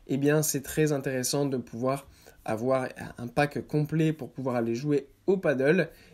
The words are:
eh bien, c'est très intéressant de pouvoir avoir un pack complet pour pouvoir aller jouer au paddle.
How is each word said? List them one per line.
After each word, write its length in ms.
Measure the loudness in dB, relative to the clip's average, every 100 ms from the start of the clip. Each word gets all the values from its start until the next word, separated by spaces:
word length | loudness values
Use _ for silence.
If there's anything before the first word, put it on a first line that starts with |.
| -4
eh 100 | 0
bien, 260 | 2 4
c'est 200 | 2 -2
très 300 | -4 0 2
intéressant 540 | 0 -2 -2 -2 0 0
de 100 | -2
pouvoir 500 | -6 -4 -2 -2 -6 -20 -20 -14
avoir 440 | -6 -4 0 0 0 -8 -14 -10
un 80 | -4
pack 400 | 0 0 0 -4
complet 460 | -2 0 2 0
pour 180 | 0 -6
pouvoir 240 | -8 -2
aller 220 | 0 0 -2
jouer 320 | 0 0 -2 _ 0
au 100 | 0
paddle. 540 | 2 2 4 2 0 -6 -20